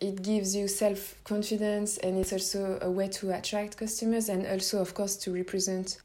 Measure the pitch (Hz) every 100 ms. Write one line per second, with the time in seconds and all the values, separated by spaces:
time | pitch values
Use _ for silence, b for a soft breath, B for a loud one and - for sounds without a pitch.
0 | 196 196 190 214 190 202 202 - 208 196
1 | - - - 208 214 214 214 208 208 -
2 | 185 190 185 190 190 196 190 190 180 185
3 | 196 196 190 180 - 208 208 - 220 -
4 | 226 226 220 185 190 190 - 202 180 -
5 | 202 - - 180 180 190 185 185 185 -